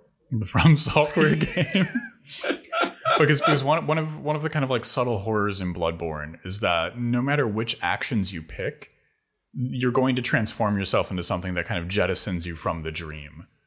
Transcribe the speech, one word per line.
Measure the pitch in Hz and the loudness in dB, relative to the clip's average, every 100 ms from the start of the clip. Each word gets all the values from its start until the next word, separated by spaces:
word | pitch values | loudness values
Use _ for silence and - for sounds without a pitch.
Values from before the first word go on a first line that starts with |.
| _ _ - | _ _ -6
the | 117 104 | -4 0
From | - 165 147 | 4 6 6
Software | - - 151 - 151 | 4 2 2 4 4
<laughs> | |
game. | 151 170 - 170 196 185 240 - - - - - - - - - - - - | 4 0 0 0 2 0 -2 -6 -16 -12 -6 -4 -6 -6 -4 -4 -2 0 4
Because, | 156 143 | 4 4
because | - 147 | 4 2
one, | 135 160 143 | 2 0 0
one | 156 | -2
of, | 156 151 | -2 -6
one | 139 151 | -4 -2
of | |
the | 156 | -2
kind | 156 | -2
of, | 131 | 0
like, | 127 | 0
subtle | - - 123 110 | 0 0 0 0
horrors | 104 107 101 98 | 0 0 0 0
in | 92 | -4
Bloodborne | 85 82 85 85 76 76 82 | 0 -2 -2 -4 -6 -10 -10
is | 92 95 | -6 -2
that | 104 87 82 120 | 2 2 0 -2
no | 120 123 | -2 0
matter | 131 147 123 | 0 0 0
which | 104 110 - | 0 -4 -2
actions | 87 98 - 117 92 | -2 -2 -2 -2 -2
you | 95 | -6
pick, | 78 - 98 - - _ _ _ _ _ _ | -10 -8 -8 -8 -18 _ _ _ _ _ _
you're | - 127 135 123 | -4 -4 0 0
going | 120 131 127 | 2 2 2
to | |
transform | 123 127 107 - 110 101 | 0 0 0 0 0 0
yourself | 95 113 90 | 2 2 0
into | 92 | -2
something | 87 92 92 | -2 -2 -2
that | 87 85 | -4 -2
kind | 101 | -4
of | 87 | -2
jettisons | 101 90 90 - 90 85 | 0 2 2 0 -2 -6
you | |
from | 80 - 82 | -6 -4 -4
the | 78 | -6
dream. | 76 82 78 73 71 - _ | -8 -8 -12 -14 -18 -20 _